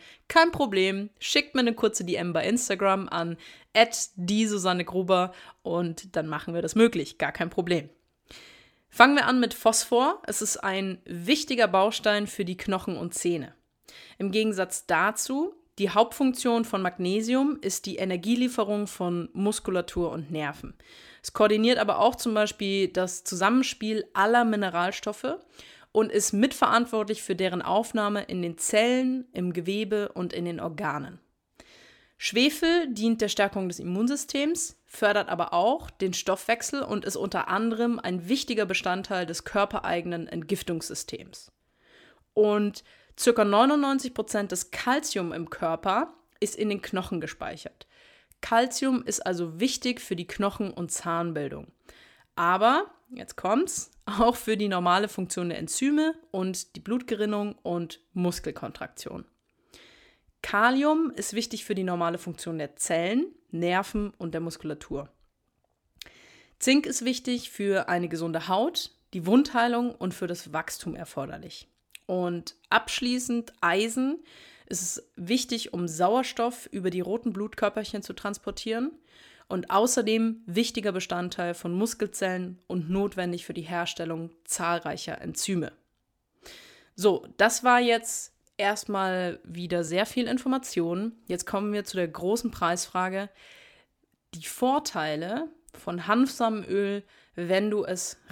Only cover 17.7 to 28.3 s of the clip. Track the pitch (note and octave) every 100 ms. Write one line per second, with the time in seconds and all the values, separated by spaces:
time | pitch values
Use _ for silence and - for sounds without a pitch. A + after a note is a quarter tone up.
17.7 | - F#3+ - F#3+ F3+ G3+ A#3+ B3 A#3+ G3+
18.7 | G#3 G#3 - F3 F3 - F3+ G3+ - -
19.7 | F3+ F3 F3+ E3+ E3 D3 D#3 D3 C#3 -
20.7 | - - - - - - - G#3+ G#3+ A3+
21.7 | B3 G#3 - A#3 - A#3+ G#3+ G#3 - G3
22.7 | G3 F#3 F#3 F#3 - - F3+ G3 B3+ C4
23.7 | - G#3+ A3 - F#3+ G#3 A#3+ A#3 G#3 F#3+
24.7 | F3 F3+ - G#3+ - C4 F4+ - - -
25.7 | - - G#3+ A3 G3+ - G3+ C4+ - -
26.7 | A#3 A#3+ A3 G#3 G#3+ - F3+ F#3 F3+ -
27.7 | G3 A3+ A3 G#3 G#3 -